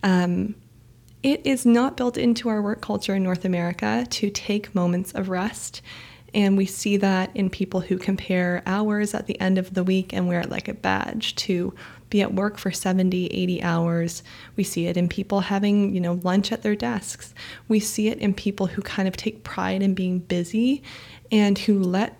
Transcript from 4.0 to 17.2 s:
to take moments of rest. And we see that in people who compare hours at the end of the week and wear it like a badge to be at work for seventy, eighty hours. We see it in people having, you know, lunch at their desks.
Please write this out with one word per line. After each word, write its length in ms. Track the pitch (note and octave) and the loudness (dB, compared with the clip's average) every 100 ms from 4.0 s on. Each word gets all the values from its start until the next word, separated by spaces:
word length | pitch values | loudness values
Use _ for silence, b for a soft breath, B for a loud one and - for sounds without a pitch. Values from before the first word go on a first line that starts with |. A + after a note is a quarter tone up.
| A#3+ | -2
to 200 | - G3+ | -2 -2
take 440 | G3+ - G#3 G#3 | -4 -2 -2 0
moments 380 | F#3+ F3+ F3 F#3 | 0 2 0 -2
of 160 | - F#3+ | -4 -4
rest. 520 | F#3 G3+ - - - B B B B B | -2 -4 -6 -12 -12 B B B B B
And 220 | - G3 G3 | 2 4 4
we 100 | F#3+ | 2
see 300 | - G#3 G3+ | 0 0 2
that 340 | G3 F#3+ F#3 - | 4 2 0 -2
in 120 | F#3+ | -2
people 340 | - F#3 F#3 | 0 -2 -2
who 160 | F3+ F3+ | 0 -2
compare 680 | F#3 G3 - F#3 F3+ F3 - | 0 -2 0 0 2 0 -2
hours 480 | G3 G#3+ G#3 G#3 | 0 2 0 0
at 140 | - - | -2 -6
the 120 | - | -2
end 180 | F#3+ F#3+ | 2 2
of 160 | F#3 | 2
the 100 | F#3 | 0
week 280 | F#3 F#3+ F#3 | 2 2 0
and 140 | F#3+ F3+ | -2 0
wear 140 | F3 | 0
it 100 | - | -2
like 160 | - - | -6 -6
a 80 | |
badge 600 | - F#3+ - - A3 - - | -4 0 0 -2 -4 -4 -6
to 360 | - F3+ F#3 - B B - | -2 0 -2 -6 B B -2
be 100 | G3+ | 0
at 140 | G3 | 2
work 240 | F#3+ G3+ G#3 | 0 -2 -2
for 140 | F#3+ | -4
seventy, 540 | E3+ F#3 F#3 F#3 F3+ F3+ | -2 0 4 4 2 -2
eighty 360 | - F3+ F3+ | -2 0 0
hours. 640 | F3 E3+ E3+ E3+ E3+ E3+ - B B - | 0 2 2 2 -2 -4 -14 B B -4
We 80 | |
see 240 | F#3 - E3+ | -2 0 0
it 80 | F3 | 2
in 120 | F3 | 0
people 300 | - G3 G3 | 0 0 0
having, 560 | F#3+ G3 G#3 G3+ G3+ | 0 0 4 4 2
you 60 | G3 | 2
know, 180 | F3 F3 | 0 0
lunch 260 | F3+ F#3 G3 | 2 0 0
at 120 | A3+ | -2
their 120 | G#3+ | -2
desks. 580 | G#3 A#3+ A3 - - | -2 -2 -4 -6 -14